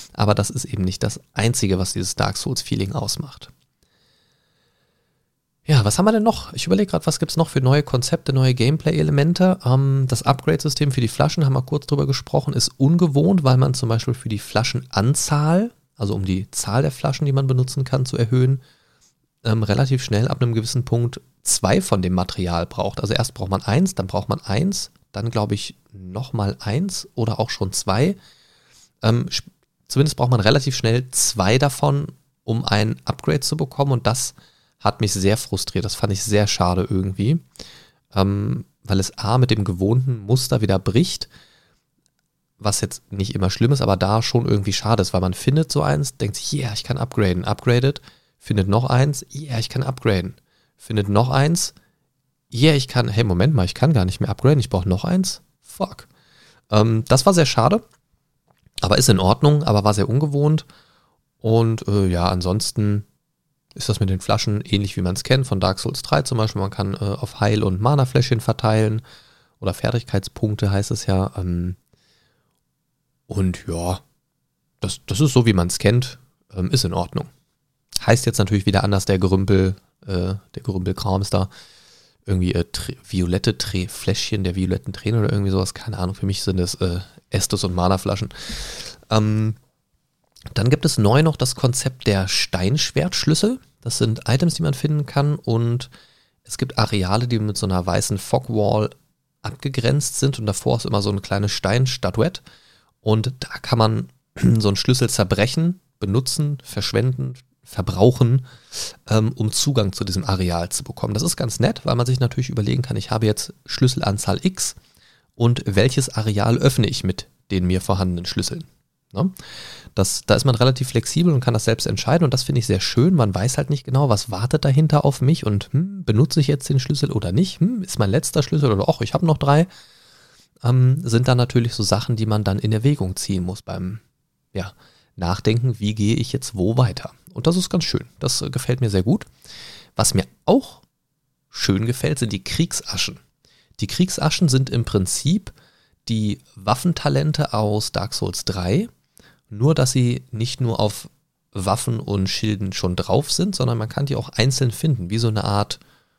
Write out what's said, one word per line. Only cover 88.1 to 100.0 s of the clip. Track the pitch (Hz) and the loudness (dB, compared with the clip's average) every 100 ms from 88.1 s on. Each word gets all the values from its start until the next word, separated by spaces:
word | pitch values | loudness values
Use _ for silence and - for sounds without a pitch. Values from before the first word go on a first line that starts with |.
| 98 110 - - - - - - - - | -4 -6 -10 -12 -12 -12 -14 -16 -16 -2
Ähm, | 110 107 107 110 110 _ _ _ _ _ _ _ _ - | 0 2 2 -2 -4 _ _ _ _ _ _ _ _ -8
dann | - 117 | -2 2
gibt | 151 | 2
es | 165 - | 2 2
neu | 101 131 | 4 6
noch | 160 - | 4 2
das | 131 | -2
Konzept | - 127 123 131 - - | 0 0 0 -4 -2 0
der | 98 92 | 0 0
Steinschwertschlüssel. | - - 90 95 147 - - 180 - - 156 214 262 _ _ | -2 -2 0 0 0 0 -2 -2 0 0 2 0 -2 _ _
Das | 117 - | -6 -2
sind | 117 110 - | 0 -2 0
Items, | 123 170 | 2 2
die | - | 0
man | 160 | -2
finden | 139 151 151 139 | -2 0 -2 -2
kann | 143 147 147 | 0 0 0
und | - 117 117 120 - - _ _ _ _ | -2 0 0 -2 -6 -20 _ _ _ _
es | - - | -12 -6
gibt | - - | -6 -4
Areale, | - 104 90 107 120 | -2 0 0 0 0
die | 113 | 0
mit | 107 101 | -2 -2
so | 104 | -2
einer | 90 | 0
weißen | 90 95 - 101 | 0 0 -2 -4
Fogwall | - 131 131 110 104 107 104 - _ _ _ _ | -2 -4 -2 0 2 0 -2 -6 _ _ _ _
abgegrenzt | 110 - 139 131 117 143 | -14 -8 -8 -2 0 0